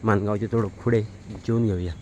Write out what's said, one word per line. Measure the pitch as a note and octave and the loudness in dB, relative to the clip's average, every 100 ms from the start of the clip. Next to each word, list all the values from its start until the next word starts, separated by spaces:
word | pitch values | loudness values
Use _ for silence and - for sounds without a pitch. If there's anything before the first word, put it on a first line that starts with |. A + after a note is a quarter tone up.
मानगावचे | A2 G2+ G#2 G#2 A2 | 4 4 2 0 0
थोडं | A#2 G2+ - | 0 0 -2
पुढे. | A#2+ A#2 A2 - - | 2 2 0 -10 -14
जेवून | G2+ - A#2 A2+ | -8 -2 0 2
घेऊया. | F2+ F2+ E2 | 0 -2 -6